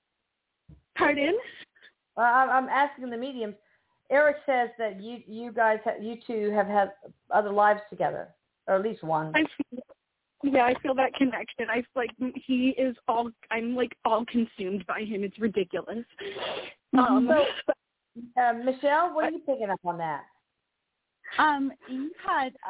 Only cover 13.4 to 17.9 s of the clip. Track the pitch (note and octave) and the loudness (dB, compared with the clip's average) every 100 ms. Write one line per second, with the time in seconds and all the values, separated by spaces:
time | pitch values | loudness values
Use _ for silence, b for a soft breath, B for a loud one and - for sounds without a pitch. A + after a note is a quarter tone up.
13.4 | - A3+ A#3 B3 B3 - - A3 A#3 A#3+ | -6 -4 -2 -2 -4 -2 0 2 2 0
14.4 | A3+ - F#3 G3 F3+ E3 G#3+ G#3 G3+ G3 | 0 -2 -4 -4 -4 -6 -4 -4 -4 -2
15.4 | A3 G3+ F#3 F3+ - G#3+ A#3+ - G4+ G4+ | 0 0 0 -2 -6 -8 -10 -12 -12 -8
16.4 | B B B B _ C4 B3 C4 A#3+ D#4 | B B B B _ 4 6 4 6 4
17.4 | C#4 - - - _ | 4 0 -4 -4 _